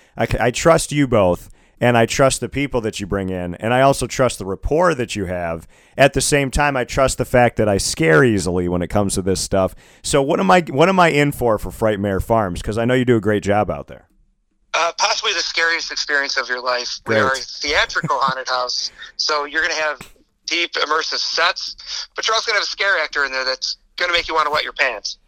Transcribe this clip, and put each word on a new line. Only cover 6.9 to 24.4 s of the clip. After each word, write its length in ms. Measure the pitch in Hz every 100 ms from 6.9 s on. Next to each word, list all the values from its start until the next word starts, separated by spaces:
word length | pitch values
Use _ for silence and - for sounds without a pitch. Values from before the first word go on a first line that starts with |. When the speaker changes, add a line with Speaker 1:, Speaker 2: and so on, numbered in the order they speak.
| - 131 -
Speaker 1:
the 80 | 123
fact 300 | 127 120 -
that 120 | 107
I 80 | 98
scare 460 | - - 160 156
easily 440 | 127 104 87 90 87
when 140 | 87
it 80 | 85
comes 240 | 104 101
to 80 | 98
this 180 | 92 92
stuff. 340 | - 98 95 - - _
So 180 | - 147
what 180 | 135 175
am 120 | 190
I, 100 | 185 160
what 200 | 139 170
am 100 | 190
I 100 | 170
in 220 | 147 147
for 260 | 143 120 107
for 120 | 95
Frightmare 520 | - 110 104 101 95
Farms? 400 | - 113 101 87
'Cause 160 | - 107
I 80 | 117
know 80 |
you 120 | 127 123
do 100 | 117
a 60 |
great 220 | 104 104
job 280 | 92 104 95
out 160 | 73 69
there. 220 | 62 _ _ _ _ _ _ _
Speaker 2:
Uh, 180 | - 170 -
possibly 340 | 202 220 220
the 60 | 180
scariest 520 | 160 - 165 165 -
experience 460 | 143 - 147 139 135
of 100 | 120
your 120 | 123
life. 380 | 123 123 123 - -
We 80 | 110
Speaker 1:
Great. 60 |
Speaker 2:
are 120 | 135
a 40 | 131
theatrical 840 | - - 147 160 220 180 156 139
haunted 280 | 135 131 131
house, 440 | 127 123 - - - - -
so 300 | - 151 147
you're 180 | 151
gonna 100 | 165
have 260 | 156 156 139 - _ _ _ -
deep, 280 | 170 170
immersive 440 | - 147 156 151 131
sets, 920 | - - 170 185 - - - - - -
but 120 | -
you're 80 | 220
also 160 | 226
gonna 80 | 208
have 80 | 165
a 20 |
scare 300 | - 202 185
actor 260 | 147 147 139
in 60 |
there 140 | 131 131
that's 320 | 131 - - _ -
gonna 160 | 175
make 140 | 170 160
you 80 |
wanna 160 | 160